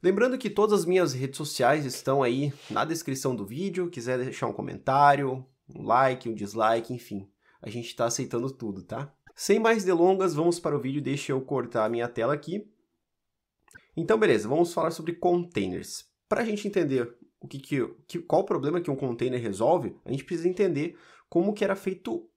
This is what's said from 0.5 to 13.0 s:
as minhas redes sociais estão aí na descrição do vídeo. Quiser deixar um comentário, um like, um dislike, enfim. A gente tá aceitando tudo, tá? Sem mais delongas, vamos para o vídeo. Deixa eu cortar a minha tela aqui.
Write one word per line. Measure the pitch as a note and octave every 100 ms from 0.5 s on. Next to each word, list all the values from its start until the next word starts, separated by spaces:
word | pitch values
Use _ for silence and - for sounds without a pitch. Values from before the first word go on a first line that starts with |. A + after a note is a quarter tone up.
| G3+ G#3 G#3
as | E3+
minhas | F#3 E3+
redes | B2+ C3+ C3+
sociais | D3 - B2 D3+
estão | C#3+ - - C3+
aí | B2+ C3 C#3+ - -
na | G#2+
descrição | D3 E3 - C3 C#3 A#2+
do |
vídeo. | G2 B2+ G3 F3+ F3
Quiser | D3+ A#2 B2+
deixar | B2+ - A#2+
um |
comentário, | - G2+ - - C3+ C#3+ C#3+ C#3 C3 B2+ _ -
um | -
like, | A2 A#2+ C3+ B2+ A#2
um |
dislike, | G#2+ G2+ G#2+ A2 A#2 -
enfim. | B2+ - G#2 F#2+ _ _ _
A | -
gente | A#2 A#2
tá | - A#2
aceitando | A#2+ C3 A#2 C3
tudo, | C3 A2+ F#2+
tá? | F#2+ A#2 C#3+ _ _
Sem | - - G#3
mais | A3+ A3+
delongas, | F#3 F3 F3 F#3+ F#3+
vamos | D3+ E3 E3+
para | E3 C#3+
o |
vídeo. | B2+ C#3+
Deixa | C3 C#3 -
eu | C3
cortar | C3+ C#3 A#2+ A#2
a | A2
minha | A#2 A#2+
tela | A#2+ A2+
aqui. | D3+ D#3+ G3 - _ _ _